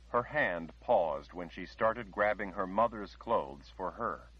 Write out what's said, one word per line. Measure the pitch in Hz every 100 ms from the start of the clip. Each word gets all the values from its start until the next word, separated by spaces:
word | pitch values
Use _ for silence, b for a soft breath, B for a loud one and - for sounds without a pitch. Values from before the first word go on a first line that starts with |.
| -
Her | 120
hand | 120 151 113 85 80 -
paused | - 110 80 71 71
when | 87 85
she | -
started | 85 - 113 113 101
grabbing | 85 104 101 101
her | 90 92
mother's | 101 117 113 98 -
clothes | 117 101 69 71 -
for | - 90
her. | 87 113 76 -